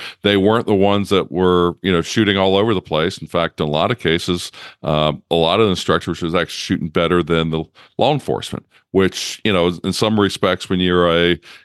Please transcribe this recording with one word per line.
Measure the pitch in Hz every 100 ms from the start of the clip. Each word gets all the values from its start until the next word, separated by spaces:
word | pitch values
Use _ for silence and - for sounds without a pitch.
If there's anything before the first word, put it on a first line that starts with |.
| - -
they | 101 101
weren't | 98 113 -
the |
ones | 101 98 101 95
that | 95 -
were, | 85 92 90 87 87
you | 95
know, | 87
shooting | 82 - 104 98
all | 95 98
over | 113
the | 98
place. | - 78 82 -
In | 80
fact, | 85 82 -
in | 76
a |
lot | 76 98
of | 123
cases, | - 87 - 90 - - - -
uh, | - 76 76 73 -
a |
lot | 82 80 98
of | 110
the |
instructors | 90 - 82 - 82
was | 85
actually | 87 80
shooting | - - 92 85
better | 87 85 87
than | 80 82 82
the | 80 80 _ - -
law | 117
enforcement, | 147 - 55 - - _ _ _
which, | 92 92 - - -
you | 113
know, | 92 87 85
in | 95
some | 90 110 107
respects, | 98 - 98 90 -
when | 92
you're | 90 90 87
a | 85 87 82 - -